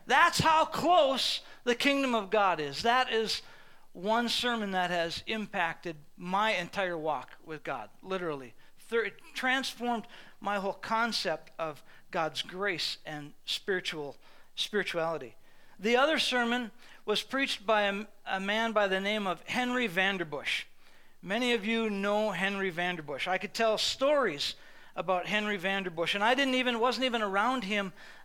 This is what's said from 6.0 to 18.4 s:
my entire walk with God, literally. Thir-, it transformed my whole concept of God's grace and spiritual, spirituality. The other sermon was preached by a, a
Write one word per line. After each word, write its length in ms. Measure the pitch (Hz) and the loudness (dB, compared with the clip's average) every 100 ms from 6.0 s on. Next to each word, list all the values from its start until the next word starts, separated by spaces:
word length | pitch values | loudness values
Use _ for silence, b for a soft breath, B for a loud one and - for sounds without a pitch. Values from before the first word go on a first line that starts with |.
| - - | -14 -12
my 340 | 180 190 220 | -2 0 2
entire 460 | 185 175 202 185 170 | 0 -2 -2 -2 -2
walk 320 | 156 135 - - 160 | -4 -4 -6 -16 -14
with 180 | 151 | -10
God, 240 | - 131 104 - | -8 -8 -8 -12
literally. 520 | 185 190 175 143 123 - b b | -6 -4 -4 -6 -8 -18 b b
Thir-, 280 | - 233 202 | -4 -2 -2
it 80 | - - | -6 -14
transformed 680 | - 254 262 254 - 240 233 - B B B | -4 0 2 0 -4 -2 -2 -4 B B B
my 160 | 202 202 | -4 -2
whole 160 | 196 | -2
concept 800 | - - 220 233 - 185 156 - - | -4 0 2 2 0 -2 -4 -6 -8
of 240 | 160 143 - B B | -8 -8 -16 B B
God's 300 | 180 156 - | -2 -2 -4
grace 560 | - 180 202 160 - - - | -8 -4 -2 -2 -4 -6 -10
and 260 | 151 147 - - | -12 -12 -12 -8
spiritual, 720 | - - 185 - 160 143 - b b b - | -4 -2 -2 -2 -6 -8 -10 b b b -8
spirituality. 800 | - 208 180 170 160 160 123 - b b b b | -4 -2 0 0 0 -2 -8 -16 b b b b
The 160 | 196 240 | 2 4
other 240 | 294 302 | 6 4
sermon 520 | - 247 233 247 226 - B B - | 2 2 2 0 -2 -10 B B -2
was 160 | 208 | -2
preached 440 | - 269 269 - 202 | -2 -2 0 -2 2
by 180 | 214 | 4
a, 200 | 202 196 214 - - | 4 0 -6 -12 -6
a 140 | 190 | -4